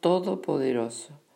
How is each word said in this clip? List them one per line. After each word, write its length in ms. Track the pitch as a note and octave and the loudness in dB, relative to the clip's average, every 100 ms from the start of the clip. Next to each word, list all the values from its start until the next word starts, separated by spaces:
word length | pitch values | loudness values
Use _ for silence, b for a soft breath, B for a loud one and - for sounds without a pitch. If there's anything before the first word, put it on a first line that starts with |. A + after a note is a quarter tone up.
Todopoderoso. 1200 | E3+ F#3 F#3 F#3+ - C#3 C3 A#2+ A#2 - - D3 _ | 2 2 0 -4 -2 0 0 0 -2 -6 -16 -20 _